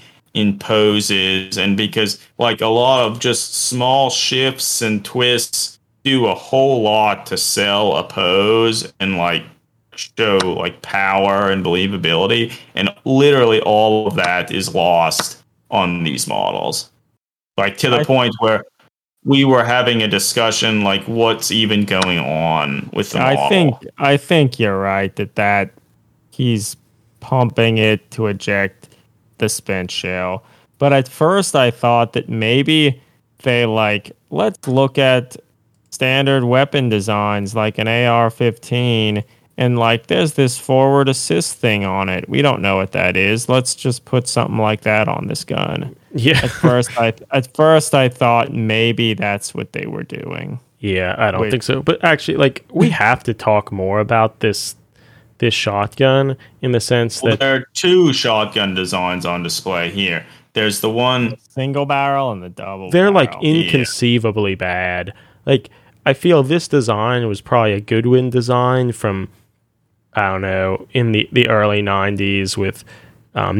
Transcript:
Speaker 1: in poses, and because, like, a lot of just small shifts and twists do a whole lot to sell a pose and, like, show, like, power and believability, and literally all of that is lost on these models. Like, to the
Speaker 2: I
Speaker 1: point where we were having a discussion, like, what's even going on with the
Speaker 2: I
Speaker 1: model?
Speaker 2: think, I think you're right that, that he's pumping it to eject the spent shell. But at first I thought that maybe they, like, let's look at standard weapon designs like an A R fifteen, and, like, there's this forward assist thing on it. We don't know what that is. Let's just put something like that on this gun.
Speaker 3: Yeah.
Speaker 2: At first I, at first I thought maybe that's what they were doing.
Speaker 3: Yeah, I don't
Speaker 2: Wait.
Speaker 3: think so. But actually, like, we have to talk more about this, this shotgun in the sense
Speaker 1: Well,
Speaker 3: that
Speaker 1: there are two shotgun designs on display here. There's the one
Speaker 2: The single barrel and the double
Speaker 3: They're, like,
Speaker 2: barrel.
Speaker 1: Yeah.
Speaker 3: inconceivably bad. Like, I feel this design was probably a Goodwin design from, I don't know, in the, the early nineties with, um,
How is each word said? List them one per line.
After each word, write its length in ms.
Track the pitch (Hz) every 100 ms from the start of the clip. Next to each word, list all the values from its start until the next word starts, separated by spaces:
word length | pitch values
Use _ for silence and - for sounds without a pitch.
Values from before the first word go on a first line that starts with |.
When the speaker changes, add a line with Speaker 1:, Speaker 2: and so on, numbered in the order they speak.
| - _ _
Speaker 1:
in 240 | - 104 98
poses, 1000 | - 110 107 104 104 101 95 95 95 98
and 180 | 95 101
because, 440 | 107 110 107 - - -
like, 240 | 120 113
a 60 | 110
lot 360 | 113 123 131
of 160 | 113 113
just 360 | 123 113 - -
small 540 | - 127 123 135 131
shifts 720 | - - 131 135 135 - -
and 200 | 113 107
twists 760 | 101 127 123 120 - - - - _ _
do 240 | 139 135 113
a 80 | 92
whole 480 | - 135 135 131
lot 420 | 107 107 107 98 -
to 100 | 92
sell 580 | - - 101 101 104 76
a 60 |
pose 880 | 87 - 92 95 104 113 113 110 - -
and, 180 | 98 92
like, 260 | 85 82 - - _ _ _ -
show, 420 | - - 113 98
like, 420 | 92 85 87 -
power 680 | - 98 98 98 98 98 101
and 160 | 98 87
believability, 880 | 87 98 98 82 82 98 117 117 - - -
and 180 | 95 -
literally 560 | - 135 143 139 120 110
all 440 | 104 107 110 110 107
of 60 | 92
that 360 | 87 90 85
is 240 | - 92 87
lost 680 | 85 85 82 - - - _ _ _
on 320 | 101 92 87
these 240 | 82 67 -
models. 640 | 50 50 50 50 - - _ _ _ _ _ _ -
Like, 200 | 98 -
to 120 | 139
the 120 | 123
Speaker 2:
I 20 |
Speaker 1:
point 320 | 151 131 123 113
where 260 | 113 107 - _ _ _ _ _ -
we 180 | 139
were 200 | 135 127
having 400 | 117 123 123 117
a 40 | 110
discussion, 760 | 101 - - 113 110 117 107
like, 200 | 101 98 98
what's 440 | 117 113 110 -
even 320 | 110 110 107
going 360 | 101 95 95 87
on 720 | 65 78 82 80 73 69 -
with 160 | - -
the 100 | -
Speaker 2:
I 140 | 127
Speaker 1:
model? 160 | 139 139
Speaker 2:
think, 260 | 196 160 123 - -
I 200 | 143 139
think 420 | - 170 139 -
you're 200 | 110 98
right 340 | 98 98 98 -
that, 180 | 101 -
that 360 | 104 101 98 - _ _ _ _ _
he's 480 | - 127 110 104 - _ _ _ _
pumping 580 | - 135 120 - 117 110
it 320 | 110 107 -
to 160 | - 110
eject 600 | 98 - 101 98 - - _ _ _ _ -
the 100 | 107
spent 420 | - - 98 90
shell. 520 | - 90 92 92 92 - _ _ _
But 140 | 143
at 140 | 139 127
first 480 | - 160 196 185 147
I 140 | 123
thought 440 | 117 123 120 117
that 160 | 123 120
maybe 720 | 113 110 127 143 156 147 127 _ _ _ _
they, 220 | 135 120 117
like, 440 | 110 107 104 - - _
let's 380 | 147 214 190 -
look 300 | 127 135 135
at 400 | 131 127 123 - - _ _ _ _
standard 520 | - 131 131 139 135
weapon 460 | 120 127 139 147 127
designs 640 | 107 98 104 104 104 98 110
like 220 | 107 107
an 100 | 110
A 180 | 117 120
R 220 | 117 113
fifteen, 920 | - 120 104 - 123 123 113 107 104 - _ _ -
and, 180 | 123 120
like, 280 | 113 113 -
there's 260 | 180 165
this 240 | 151 131 123
forward 520 | - 131 135 139 135
assist 480 | 135 - 165 165 -
thing 260 | 120 107
on 260 | 98 98 95
it. 200 | 92 -
We 120 | 135
don't 180 | 143 123
know 160 | 98 98
what 140 | 95
that 260 | 95 90 92
is. 320 | 98 110 120
Let's 240 | 127 127
just 320 | - 135 123 -
put 220 | 127 120
something 300 | - 117 110
like 220 | 107 107
that 260 | - 107 107
on 200 | - -
this 160 | -
gun. 520 | - - - - - - _
Speaker 3:
Yeah. 260 | - 120 135
Speaker 2:
At 80 | 123
first 480 | - 160 123 120 -
I, 140 | 117 113 -
at 240 | 139 127 -
first 380 | 156 160 156 143
I 140 | 127
thought 440 | 123 123 117 117
maybe 600 | 117 110 110 117 110 117 101
that's 380 | 104 101 - -
what 180 | 110
they 120 | - -
were 160 | -
doing. 560 | - - - 87 87 117 - _
Speaker 3:
Yeah, 360 | 104 92 90 95
I 120 | 110
don't 100 | 92
Speaker 2:
Wait. 100 | 110
Speaker 3:
think 120 | 123
so. 180 | - 135
But 220 | 147 170
actually, 340 | 170 151 - 143
like, 280 | 139 - -
we 180 | - 165
have 320 | 156 107 127
to 100 | -
talk 380 | 113 - 107 -
more 280 | 98 95 101
about 420 | 107 117 110 -
this, 340 | 110 101 - - _ _ _ - _ _
this 160 | 120 -
shotgun 800 | - 101 104 - 135 135 135 131 - _
in 100 | 127
the 80 | 120
sense 440 | - 123 117 -
Speaker 1:
Well, 80 | 113
Speaker 3:
that 80 | 110
Speaker 1:
there 160 | 135 131
are 100 | 127
two 400 | - 180 185 170
shotgun 640 | 139 120 110 104 107 101 92
designs 500 | 90 92 90 90 87
on 160 | 87
display 480 | 87 - - 90 85
here. 340 | 95 95 85 - - _
There's 280 | - 107 101
the 80 | 113
one 400 | 113 123 127 117
Speaker 2:
The 60 | 120 _
single 380 | - 135 139 143
barrel 440 | 143 139 139 135
and 120 | 101
the 60 | 90
double 420 | 87 95 98 95
Speaker 3:
They're, 180 | 175 196
like, 200 | 196 131
Speaker 2:
barrel. 140 | - 156
Speaker 1:
Yeah. 180 | 160
Speaker 3:
inconceivably 880 | 165 160 120 - 120 120 110 107 101
bad. 600 | 95 92 90 90 90 90 - _ _ -
Like, 240 | 135 - _ _ _ -
I 80 |
feel 300 | 139 175 165
this 240 | 135 170 -
design 600 | 147 113 107 110 123 117
was 140 | 98
probably 320 | - 123 110
a 80 | 101
Goodwin 480 | 107 113 117 127 127
design 640 | 127 120 123 123 127 123
from, 380 | 113 110 95 92 _ _ _ _ _ _ _ _
I 180 | - 101
don't 100 | 95
know, 460 | 95 95 95 95 -
in 180 | 131 117
the, 180 | 107 110
the 160 | 123 120
early 340 | 110 104 104
nineties 720 | 101 98 98 101 101 98 95 -
with, 260 | 98 - - - - _ _ -
um, 220 | 95 95